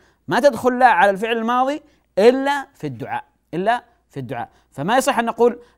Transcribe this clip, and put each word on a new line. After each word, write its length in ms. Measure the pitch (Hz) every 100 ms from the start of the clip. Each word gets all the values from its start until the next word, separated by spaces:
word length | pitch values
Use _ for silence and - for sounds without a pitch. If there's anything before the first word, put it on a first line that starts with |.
| _ _ -
ما 120 | 196
تدخل 400 | 285 226 247 247
لا 80 | 254
على 240 | 175 202
الفعل 260 | 190 226 233
الماضي 440 | 226 247 262 302 - _ _ -
إلا 500 | 220 262 277 285 269
في 140 | _ 151
الدعاء، 360 | 117 113 113 - _ _
إلا 300 | 160 196 240 - _ _
في 80 | 139
الدعاء، 300 | 123 120 - _ _
فما 260 | - 156 254
يصح 220 | 269 226
أن 60 | 233
نقول 340 | 226 240 - -